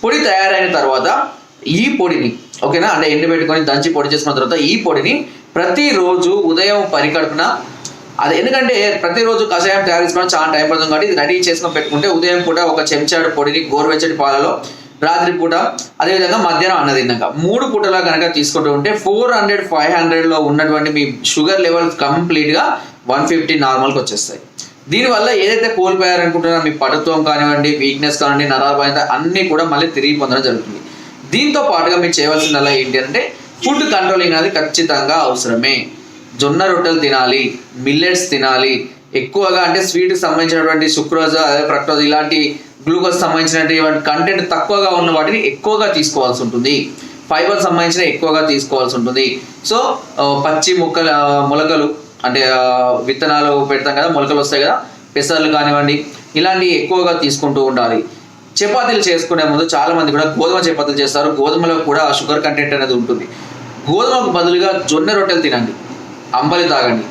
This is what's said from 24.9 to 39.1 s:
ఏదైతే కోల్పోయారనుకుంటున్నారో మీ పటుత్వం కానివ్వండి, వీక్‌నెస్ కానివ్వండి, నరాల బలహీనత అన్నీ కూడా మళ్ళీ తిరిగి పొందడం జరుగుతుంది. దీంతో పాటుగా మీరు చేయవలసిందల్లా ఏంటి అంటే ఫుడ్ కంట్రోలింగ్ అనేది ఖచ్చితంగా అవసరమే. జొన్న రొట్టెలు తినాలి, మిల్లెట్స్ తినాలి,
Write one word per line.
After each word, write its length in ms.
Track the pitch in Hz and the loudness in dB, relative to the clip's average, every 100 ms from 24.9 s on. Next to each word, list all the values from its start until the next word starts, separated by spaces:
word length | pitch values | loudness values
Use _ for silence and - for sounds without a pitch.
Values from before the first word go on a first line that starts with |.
| 190 254 226 214 | 0 2 2 2
ఏదైతే 440 | 220 190 226 226 | 2 2 0 0
కోల్పోయారనుకుంటున్నారో 880 | 208 185 185 185 175 170 165 170 165 | 0 0 2 2 2 2 0 0 0
మీ 60 | 156 | 0
పటుత్వం 540 | 147 135 151 151 156 | -2 -2 0 0 0
కానివ్వండి, 520 | 156 147 147 147 147 147 | 0 0 0 2 0 0
వీక్‌నెస్ 440 | 135 139 147 147 | -2 0 -2 0
కానివ్వండి, 280 | 143 143 143 | 0 0 0
నరాల 280 | 135 139 143 | 0 2 2
బలహీనత 220 | 139 143 | 0 0
అన్నీ 440 | - 127 165 190 185 | 0 0 0 0 0
కూడా 160 | 156 | 0
మళ్ళీ 220 | 165 151 165 | 0 0 0
తిరిగి 280 | 147 143 | 0 0
పొందడం 280 | 147 135 127 | 0 0 0
జరుగుతుంది. 360 | 131 113 107 101 - - - - 139 | 0 -2 -6 -12 -14 -18 -20 -20 -4
దీంతో 320 | 208 294 294 | 0 0 0
పాటుగా 340 | - 170 170 175 | 0 0 0 2
మీరు 240 | 175 160 | 0 0
చేయవలసిందల్లా 500 | 147 156 156 147 143 | 0 0 0 0 2
ఏంటి 280 | 135 127 131 | 0 0 -2
అంటే 340 | 131 185 - - - - | 0 -2 -4 -10 -20 -6
ఫుడ్ 280 | - 285 311 | -2 0 0
కంట్రోలింగ్ 420 | 202 185 185 175 | 0 2 0 2
అనేది 260 | 160 196 190 | 0 0 0
ఖచ్చితంగా 540 | 156 - 160 143 127 | -2 -2 0 0 0
అవసరమే. 720 | 160 139 123 127 117 135 131 - - - - - 123 | 0 0 -2 -2 0 0 -2 -4 -14 -20 -20 -20 -2
జొన్న 260 | 143 160 190 | 0 2 2
రొట్టెలు 320 | 175 175 160 | 2 0 0
తినాలి, 600 | 147 135 127 135 120 - - 127 | 2 2 2 0 -2 -6 -16 -6
మిల్లెట్స్ 540 | 131 147 175 180 - | -2 2 2 0 0
తినాలి, 600 | 139 131 131 135 127 - - - | 0 0 2 2 0 -6 -14 -6